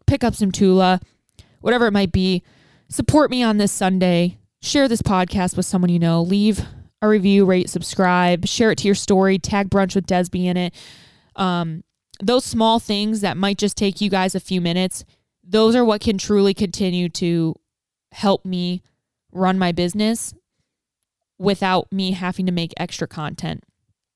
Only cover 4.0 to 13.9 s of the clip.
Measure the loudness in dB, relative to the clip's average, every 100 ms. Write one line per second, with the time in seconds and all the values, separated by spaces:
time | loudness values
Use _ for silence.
4 | 2 2 0 -4 _ _ -4 0 2 0
5 | 0 0 0 -2 -2 -2 -2 0 2 2
6 | 2 0 0 2 2 0 -6 -16 -20 _
7 | 2 2 4 4 4 2 0 -6 -6 0
8 | 2 2 2 0 -2 0 2 2 0 0
9 | 2 2 2 0 -2 -4 0 0 0 -2
10 | 0 -2 -2 -2 -2 -2 -4 -8 -20 -20
11 | -20 _ _ -6 -4 -2 -4 -8 -16 _
12 | _ -6 -2 0 -2 0 2 2 0 -4
13 | -2 -2 -4 -2 -2 0 -4 -2 -4